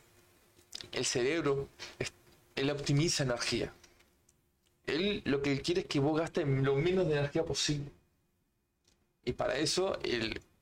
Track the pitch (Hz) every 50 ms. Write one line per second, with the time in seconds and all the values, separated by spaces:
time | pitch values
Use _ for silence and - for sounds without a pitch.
0 | - _ _ - - _ _ _ _ _ _ - - _ - - - - - 127
1 | 127 - - 131 120 135 160 170 147 143 139 139 139 - - - - - - -
2 | - - - _ _ - - - _ _ - - 135 143 143 139 143 - 143 139
3 | 160 170 - - 143 127 120 - - - 120 107 101 - - - - - _ -
4 | _ _ _ _ _ _ _ _ _ _ _ _ _ _ _ _ _ - 135 156
5 | 190 208 202 - - 120 139 139 143 143 139 135 - 165 175 190 170 - - 143
6 | 135 151 156 156 165 160 - 185 160 139 135 135 135 139 139 139 160 180 185 190
7 | 175 156 151 143 143 143 - 160 165 - - - - - 151 143 143 143 - -
8 | _ _ _ _ _ _ _ _ _ _ _ _ _ _ _ _ _ _ _ _
9 | _ _ _ _ - 120 123 - 120 113 117 139 160 - - 180 185 190 - -
10 | - - 120 117 113 107 - - - _ _ _